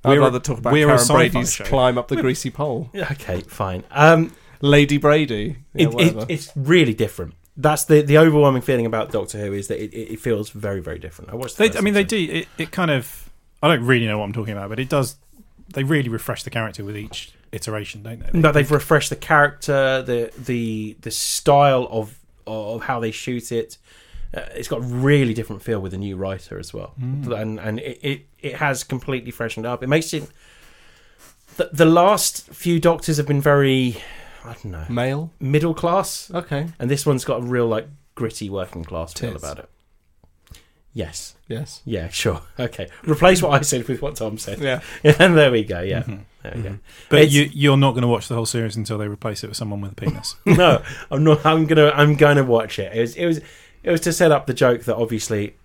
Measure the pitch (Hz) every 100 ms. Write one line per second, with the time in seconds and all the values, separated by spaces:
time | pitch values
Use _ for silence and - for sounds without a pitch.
0 | 127 143 131 123 - 117 120 147 147 127
1 | 120 143 120 123 123 - - 135 127 123
2 | - 135 131 123 135 - 147 120 123 202
3 | 175 139 - 92 - - 98 90 - 139
4 | 156 165 160 - - - 143 147 143 147
5 | 147 151 147 107 107 - - - 156 120
6 | 170 110 113 - - 143 135 175 135 110
7 | 107 - 78 - _ - 151 151 - 151
8 | 147 151 165 151 143 127 120 127 117 110
9 | 110 107 90 107 104 101 98 - 107 -
10 | 113 107 127 107 107 107 101 98 80 78
11 | 82 - 85 113 127 - 214 - 202 202
12 | 196 220 160 165 - - 160 - 170 135
13 | 117 - - - _ _ 151 151 123 123
14 | 113 107 101 110 107 101 98 110 131 147
15 | 127 - _ _ - _ - - 135 151
16 | 123 113 - 110 - 117 110 - 101 104
17 | 110 - - _ _ - - 107 101 104
18 | 107 117 - 165 156 147 143 147 - 151
19 | 135 131 - 151 143 143 - 139 135 135
20 | 127 120 117 - 123 120 113 110 107 -
21 | 117 - - - - 143 143 131 123 113
22 | 104 - _ _ - 110 104 113 113 123
23 | 113 - - 120 117 117 113 - _ _
24 | _ - - - - - 123 123 123 123
25 | 135 147 123 110 110 98 - 107 95 92
26 | 101 92 95 95 - 98 - 104 - -
27 | 127 139 131 110 110 107 110 110 131 120
28 | 143 139 _ _ 147 - 147 131 - 131
29 | - 131 120 - 113 113 113 120 127 156
30 | 160 156 - _ _ _ - _ - _
31 | _ _ - _ _ - - 143 160 170
32 | 185 208 - - - - 170 170 170 -
33 | - 151 143 143 147 143 139 131 127 110
34 | - - - - 117 113 104 85 78 120
35 | 127 139 165 _ 135 147 165 156 170 185
36 | - - - 180 175 143 165 - 120 143
37 | 151 131 131 123 123 123 117 113 - -
38 | _ - 113 - 104 98 92 - 82 85
39 | 85 - 117 - 73 73 - _ _ _
40 | _ _ _ _ _ - _ _ _ 120
41 | 85 80 - _ _ 113 147 - 127 101
42 | 85 - 117 78 - - 123 - 92 -
43 | - 147 175 185 165 139 147 127 117 123
44 | 143 - 110 107 - 101 139 127 - -
45 | 151 147 180 165 143 117 104 87 95 92
46 | - 98 - _ - 117 104 101 - -
47 | - 147 156 143 143 143 143 139 139 120
48 | 120 117 - 117 113 123 113 107 104 107
49 | 104 104 113 101 107 - 107 101 101 -
50 | - - - - - 160 180 123 - -
51 | - 139 156 151 160 160 156 156 147 143
52 | 147 143 147 143 131 117 107 - 95 113
53 | 120 143 170 160 - - _ _ - 165
54 | 175 160 170 143 - 123 131 120 120 110
55 | 113 110 - 107 104 _